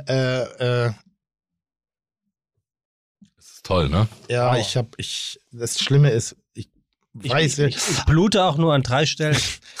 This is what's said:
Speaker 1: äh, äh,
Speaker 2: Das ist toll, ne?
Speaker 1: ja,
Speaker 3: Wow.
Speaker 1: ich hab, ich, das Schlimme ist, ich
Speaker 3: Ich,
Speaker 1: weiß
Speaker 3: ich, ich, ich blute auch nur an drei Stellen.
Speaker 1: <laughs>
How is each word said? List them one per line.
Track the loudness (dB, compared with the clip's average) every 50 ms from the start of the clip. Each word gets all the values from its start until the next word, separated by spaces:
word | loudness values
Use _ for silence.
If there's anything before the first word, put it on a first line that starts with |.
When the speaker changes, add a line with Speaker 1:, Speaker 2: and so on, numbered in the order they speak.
| 0 -2
Speaker 1:
äh, | -2 0 0 0 0 -2 -4 -6 -6 -4 -2 0 0 0 0 -2
äh, | -2 -6 _ _ _ _ _ _ _ _ _ _ _ _ _ _ _ _ _ _ _ _ _ _ _ _ _ _ _ _ _ _ _ _ _ _ _ _ _ _ _ _ _ _ _ _ _ _ _ _
Speaker 2:
Das | _ -20
ist | -20 -14 -6
toll, | -2 0 0 0 2
ne? | 2 2 0 0 -2 -8 -8 -4
Speaker 1:
ja, | -2 0 0 2 0
Speaker 3:
Wow. | 0 0 -2
Speaker 1:
ich | -2 -4
hab, | -4 -4 -8 -14
ich, | -12 -10 -10 -10 -10 -12 -14 -16 _ _
das | -12 -8 -8 -6 -4 -4
Schlimme | -2 2 4 4 4 4
ist, | 4 0 -2 -4 -8 -14 _ _ _
ich | -16 -16 -16 _ _ _ _ _ _ _ _ -16 -10
Speaker 3:
Ich, | -6 -2
Speaker 1:
weiß | 0 0 0 0 0 0
Speaker 3:
ich, | 0 0 0 -2
ich, | -2 -2 -2 0
ich | 2
blute | 4 4 4 4 4 4 4 2
auch | 2 2 2
nur | 2 2 2
an | 2 2
drei | 0 0 0 0
Stellen. | 0 -2 -2 -2 0 0 0
Speaker 1:
<laughs> | -2 -4 -8 -10 -16 -20 -18 -18